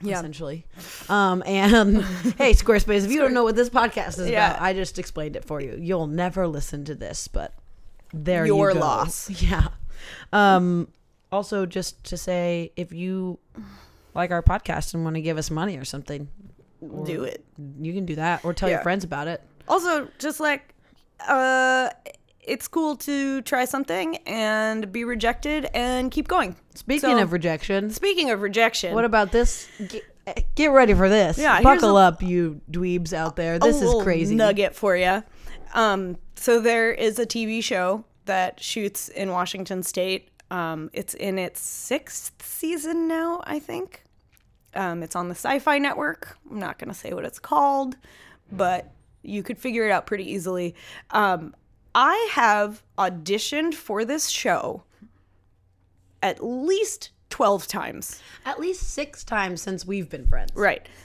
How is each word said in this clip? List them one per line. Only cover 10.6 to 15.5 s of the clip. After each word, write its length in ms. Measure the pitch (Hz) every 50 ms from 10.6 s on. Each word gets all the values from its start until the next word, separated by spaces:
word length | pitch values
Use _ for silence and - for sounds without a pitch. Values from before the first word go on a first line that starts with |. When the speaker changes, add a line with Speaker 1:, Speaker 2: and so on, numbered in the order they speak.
| 180 175 175 175 165 - _ _ _ _ _ _ _ _
Speaker 2:
also, 340 | 190 202 202 - 214 196 190
just 380 | 175 - 190 175 - - - -
to 120 | - 180
say, 540 | 160 - 185 180 175 175 175 175 170 170 - -
if 160 | 175 175 175
you 480 | 170 170 180 185 190 190 185 185 175 - _ _ - 226 202 196 202 - - - _ _ _ _ -
like 180 | 165 180 175
our 100 | 175 170
podcast 520 | 165 - 180 214 - - - - - - -
and 100 | 165 160
wanna 180 | 160 160 160
give 160 | 156 165 160
us 120 | 156 151 -